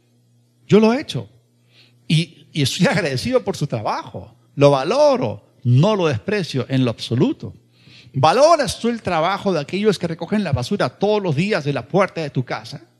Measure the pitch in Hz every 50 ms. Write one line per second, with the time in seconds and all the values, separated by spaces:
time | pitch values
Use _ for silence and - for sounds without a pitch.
0 | _ _ _ _ _ _ _ _ _ _ _ _ _ - 170 214 220 220 240 285
1 | - - - 123 101 - _ _ _ _ _ _ _ _ _ _ _ _ _ _
2 | _ - 165 131 90 - _ - - _ - 139 135 - - - 180 269 165 202
3 | 170 143 131 123 - 240 254 233 196 202 - - 151 - 127 110 107 160 240 320
4 | 320 - - - - - _ _ _ _ - 135 139 143 143 131 135 175 233 285
5 | 302 294 262 240 180 104 101 104 _ _ _ _ - 123 123 131 170 214 214 196
6 | 170 156 127 107 - 190 208 208 165 - - 127 - - 135 131 127 120 110 -
7 | - - 117 123 151 135 156 - - 101 - - _ _ _ _ _ - - -
8 | - - - 135 143 156 185 247 294 330 339 302 247 175 - - - 233 240 220
9 | - 190 175 156 160 180 202 190 196 202 180 151 139 - 180 202 208 214 175 -
10 | 180 160 160 - 165 - 202 220 196 151 135 123 123 - 202 196 160 123 - -
11 | 190 208 214 214 190 175 135 143 190 214 208 165 139 147 139 123 110 - 165 196
12 | 190 180 - 170 156 143 - 139 120 - 147 110 110 - 143 - - _ _